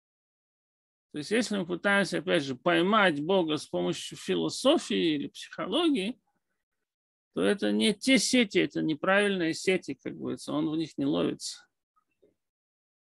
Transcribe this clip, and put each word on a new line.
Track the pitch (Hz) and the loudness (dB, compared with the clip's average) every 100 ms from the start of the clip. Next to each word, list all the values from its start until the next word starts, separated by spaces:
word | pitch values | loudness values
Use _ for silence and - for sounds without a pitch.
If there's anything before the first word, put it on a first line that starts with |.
| _ _ _ _ _ _ _ _ _ _ _ | _ _ _ _ _ _ _ _ _ _ _
То | - | -12
есть, | 147 | -2
если | 220 226 202 | -2 0 -2
мы | 170 | -4
пытаемся, | 175 202 202 196 170 | -2 2 2 2 -2
опять | 160 180 | 0 0
же, | 135 127 | 0 -2
поймать | 175 165 180 220 190 143 | 2 2 4 6 4 4
Бога | 156 190 160 151 | 2 2 2 -2
с | - | -4
помощью | 175 175 160 - 143 | -4 -2 -4 -8 -10
философии | - 180 156 - 262 247 - 196 175 | -4 -2 -2 0 2 2 2 0 0
или | 147 143 | 0 -4
психологии, | - - - 170 240 349 262 190 - _ _ _ _ _ _ _ _ _ _ _ | -12 -14 -10 -4 0 2 0 -2 -8 _ _ _ _ _ _ _ _ _ _ _
то | - | -2
это | 196 202 214 | 0 0 0
не | 208 220 | 0 0
те | 214 262 262 | 0 2 2
сети, | - 254 220 185 | 4 2 2 0
это | 160 165 | 0 -2
неправильные | 160 151 180 196 202 190 165 | -2 -2 2 2 2 0 -2
сети, | 160 - 185 - 135 | -2 0 0 -2 -10
как | 131 151 | -10 -8
говорится, | 127 127 - | -8 -8 -6
он | 143 156 | -4 -2
в | 160 | -4
них | 156 - | -6 -4
не | |
ловится. | 139 170 - - - - - _ _ _ _ _ _ _ _ _ _ _ _ _ | -2 0 -2 -4 -10 -14 -18 _ _ _ _ _ _ _ _ _ _ _ _ _